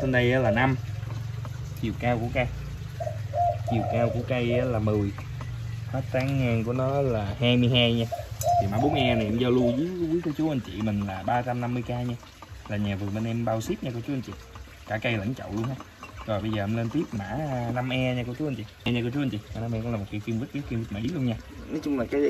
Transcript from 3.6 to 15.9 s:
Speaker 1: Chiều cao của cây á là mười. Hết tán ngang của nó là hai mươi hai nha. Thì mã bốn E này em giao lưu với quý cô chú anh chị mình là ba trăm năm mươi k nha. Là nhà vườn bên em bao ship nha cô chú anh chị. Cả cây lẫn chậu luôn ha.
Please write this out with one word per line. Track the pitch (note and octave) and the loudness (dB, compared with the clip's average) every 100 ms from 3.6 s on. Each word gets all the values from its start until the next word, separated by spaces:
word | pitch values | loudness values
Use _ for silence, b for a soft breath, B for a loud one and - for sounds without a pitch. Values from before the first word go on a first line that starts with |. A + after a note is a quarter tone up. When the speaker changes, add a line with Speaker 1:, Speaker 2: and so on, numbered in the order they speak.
| - | 0
Speaker 1:
Chiều | A#2 - | 0 2
cao | A#2 A#2 | 2 2
của | A#2 A#2+ | 0 0
cây | B2+ A#2+ B2 | 0 2 2
á | B2+ | 2
là | A2 | 2
mười. | G#2+ G#2+ G2+ - - - - - - - - | 2 2 2 -2 -8 -8 -6 -6 -6 -6 -4
Hết | C3+ C3+ | -4 -2
tán | C3 C3+ C#3 | 0 2 2
ngang | B2 A2+ | 2 2
của | A2+ | 2
nó | B2+ C3 C#3 | 2 2 2
là | C3+ A2 G2+ A#2+ | 2 2 0 2
hai | A#2+ B2 | 4 6
mươi | A#2+ | 6
hai | B2+ A#2+ | 6 6
nha. | A#2 A2+ - - - - - | 4 0 -4 -6 -2 2 4
Thì | - | 4
mã | - | 4
bốn | D3 D3+ | 2 4
E | A#2+ A2 | 4 4
này | G#2 | 2
em | A#2 | 2
giao | B2 | 4
lưu | B2+ A#2+ | 6 4
với | B2+ F3 F3+ E3 | 4 0 0 0
quý | E3+ E3+ | 2 0
cô | C#3+ | 0
chú | D#3 | 2
anh | C3+ | 0
chị | G#2 F#2+ | -2 -2
mình | A2 G2+ G2 | 0 0 0
là | F#2 | -2
ba | G2 A#2+ | 0 0
trăm | B2 A#2+ | 2 -2
năm | A#2+ | 0
mươi | B2 | -2
k | A#2 | -2
nha. | A#2+ B2 A#2+ - - - - - | -2 -2 -6 -10 -20 -16 -14 -6
Là | G#2 | -2
nhà | G2+ F#2+ | 0 0
vườn | G2+ G#2+ | -2 -2
bên | A2+ | 0
em | A#2 A2+ | 0 0
bao | A2+ | 0
ship | C#3+ G3+ | 0 -2
nha | C#3 | -2
cô | A#2 A#2 | -4 -4
chú | |
anh | C3+ | -4
chị. | G#2+ G2 - - - - - | -4 -10 -14 -16 -16 -14 -4
Cả | G#2+ | -2
cây | B2 A2 | 0 0
lẫn | G2+ B2+ | 0 -4
chậu | - | -4
luôn | G2+ | -2
ha. | A#2+ C3+ - | -2 -4 -10